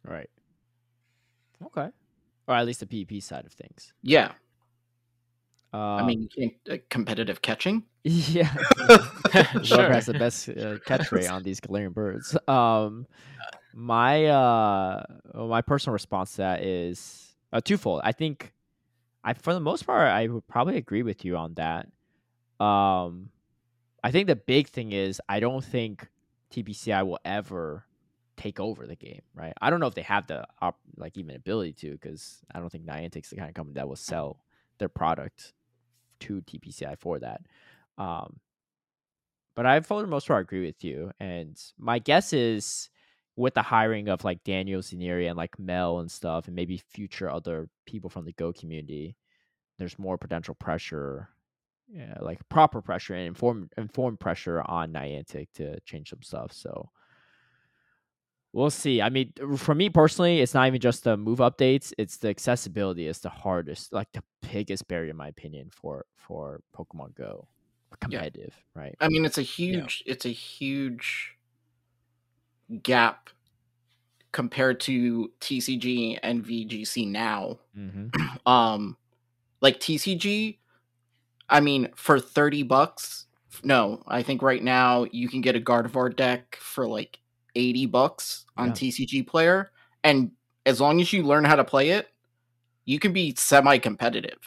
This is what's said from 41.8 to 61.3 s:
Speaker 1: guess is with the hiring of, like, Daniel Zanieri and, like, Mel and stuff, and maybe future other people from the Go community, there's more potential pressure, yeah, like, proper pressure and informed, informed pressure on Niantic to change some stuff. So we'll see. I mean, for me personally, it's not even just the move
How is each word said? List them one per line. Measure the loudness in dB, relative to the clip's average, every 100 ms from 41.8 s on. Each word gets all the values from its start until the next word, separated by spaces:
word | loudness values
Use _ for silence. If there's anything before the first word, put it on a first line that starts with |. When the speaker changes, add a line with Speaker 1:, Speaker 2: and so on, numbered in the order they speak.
| -4 -2
Speaker 1:
guess | 2 2 2
is | 0 0 0 -6 -10 -12 _ _ _ _ -4
with | -2
the | 0
hiring | 2 2 2 0 -2
of, | -2 -2
like, | -6
Daniel | -4 -4 -4 -6
Zanieri | -8 -10 -4 -2 -2
and, | -4
like, | -10 -10
Mel | -6 -2 -2 -4
and | -6
stuff, | -10 -6 -6 -6
and | -8
maybe | -8 -8
future | _ -16 -14 -10 -8
other | -8 -6 -8 -10 _ -18
people | -16 -14
from | -14 -14
the |
Go | -8 -8
community, | -8 -12 -12 -12 -12 -12 -16 _ _ _ _ _ -14
there's | -14 -10
more | -8 -8
potential | -8 -10 -10 -12
pressure, | -6 -6 -6 -10 -10 -12 -16 _ _ _ _ _ _
yeah, | -20 -18 -14
like, | -12 -14 -2
proper | 2 2 2
pressure | -6 -8 -6
and | -8 -8
informed, | -4 -4 -4 -12 -12
informed | -10 -4 -4 -4
pressure | -6 -6 -6 -6
on | -4 -6 -6
Niantic | -8 -10 -10 -12 -14 -14
to | -12 -12 -12
change | -14 -18 -16
some | -20
stuff. | -14 -14 -14
So | -16 -14 -14 -16 _ _ _ _ _ _ _ _ _ _ _ _ _ _ _ _
we'll | 0 0
see. | 0 0 2
I | 2
mean, | 0 -4 -6 -6 -2
for | 0
me | 2 4
personally, | 6 6 6 2 4
it's | 4
not | 4 4
even | 4
just | 2 2 0
the | 0
move | 0